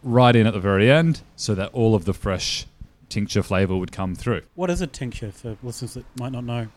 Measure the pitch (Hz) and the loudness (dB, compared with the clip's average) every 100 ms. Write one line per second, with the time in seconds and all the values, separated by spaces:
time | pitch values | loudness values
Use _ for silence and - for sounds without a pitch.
0 | 131 120 123 117 110 104 95 98 110 147 | 2 6 6 6 4 2 2 4 6 6
1 | 165 151 - - - 101 98 - 113 107 | 4 0 -6 -12 -4 -4 -4 0 2 2
2 | 87 - 104 92 - - - _ - _ | 0 -4 -2 -4 -4 -6 -10 _ -20 _
3 | _ - 104 - 95 95 95 92 90 - | _ -6 -2 -2 0 0 0 0 -4 -6
4 | 95 87 - 101 - - 180 175 175 - | -6 -6 -4 -6 -6 -8 -4 -2 -4 -6
5 | 127 110 107 - 120 107 123 110 120 127 | -10 -10 -12 -12 -14 -12 -12 -10 -12 -12
6 | 117 - 123 127 123 120 113 | -16 -12 -10 -8 -6 -6 -8